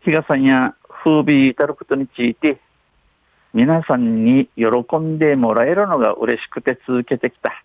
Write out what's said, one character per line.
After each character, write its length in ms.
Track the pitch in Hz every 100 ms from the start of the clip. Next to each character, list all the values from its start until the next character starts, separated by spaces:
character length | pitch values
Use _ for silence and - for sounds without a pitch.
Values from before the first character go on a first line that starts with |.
比 100 | -
嘉 120 | 156 160
さ 80 | 143
ん 80 |
や 320 | 135 131 127 - _
風 360 | - 160 156
美 260 | 143 143 135
至 160 | 123 147
る 80 |
こ 120 | 110 -
と 100 | 135
に 120 | 135
つ 140 | -
い 140 | 120 113
て、 240 | 156 139 _ _ _ _ _ _ _ _ _
皆 300 | 113 127 165
さ 120 | 160 131
ん 300 | 120 113 113
に 240 | 131 135 -
喜 420 | 113 120 120 160
ん 220 | 160 156
で 160 | 156 139
も 180 | 117
ら 120 | 110 127
え 100 | 180
る 120 | 208
の 120 | 156
が 140 | 110
嬉 280 | - 113 117
し 60 | -
く 120 | -
て 160 | 123 123 -
続 160 | 123
け 140 | 120 127
て 120 | 127
き 80 | _
た。 240 | 113 -